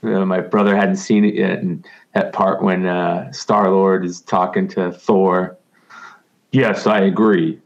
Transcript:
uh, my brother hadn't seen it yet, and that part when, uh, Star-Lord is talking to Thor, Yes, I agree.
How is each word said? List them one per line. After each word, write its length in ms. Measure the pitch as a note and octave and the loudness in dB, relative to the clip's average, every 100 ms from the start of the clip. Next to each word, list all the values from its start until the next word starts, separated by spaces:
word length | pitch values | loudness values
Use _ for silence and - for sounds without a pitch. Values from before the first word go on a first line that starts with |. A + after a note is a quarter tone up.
uh, 220 | A2+ G#2 F#2+ | -2 -2 0
my 140 | F#2 | -2
brother 340 | F2 G#2+ G2+ G2 | -2 0 2 2
hadn't 220 | F#2+ F#2+ | 2 -2
seen 280 | - G#2+ G#2 | 0 2 2
it 100 | - | 0
yet, 240 | G2 - | -2 -2
and 260 | F#2 E2 - - _ | -4 -6 -12 -20 _
that 200 | - F#2+ | -4 -4
part 280 | - G2 G2 | 0 -2 0
when, 240 | G2+ F#2 F#2 | 0 0 -2
uh, 460 | F2+ F2 F2 C3 | -2 -2 -4 -8
Star-Lord 720 | - - G#2 G2 F#2+ F#2+ F#2+ F2+ | -14 -2 0 2 2 2 2 -2
is 160 | F2 | -8
talking 460 | - F#2+ F2+ - F#2+ | -4 -2 0 -2 -4
to 220 | - F2+ | -2 -6
Thor, 680 | F2 - G#2 F#2+ F#2 F2+ - _ _ _ - - - _ _ _ | -6 0 2 4 2 -2 -8 _ _ _ -20 -20 -20 _ _ _
Yes, 340 | C3+ A#2+ G2 - | 0 0 0 0
I 140 | G#2+ | 2
agree. 580 | G2 F#2 A2 G2 D#2+ D#2+ | 2 2 2 2 0 -6